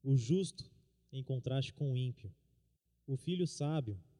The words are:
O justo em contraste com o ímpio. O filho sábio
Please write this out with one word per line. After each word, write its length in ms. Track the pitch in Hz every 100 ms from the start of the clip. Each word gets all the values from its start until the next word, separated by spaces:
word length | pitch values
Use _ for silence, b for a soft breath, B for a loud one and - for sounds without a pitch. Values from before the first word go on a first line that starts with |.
O 140 | 135 135
justo 520 | 113 180 175 - - - _ _ _
em 100 | 135
contraste 500 | 131 131 127 135 135
com 200 | - 143
o 40 | 127
ímpio. 380 | 127 - 101 - _ _ _ _ _ _ -
O 100 | 135
filho 300 | - 180 170
sábio 500 | - 147 156 117 95 - _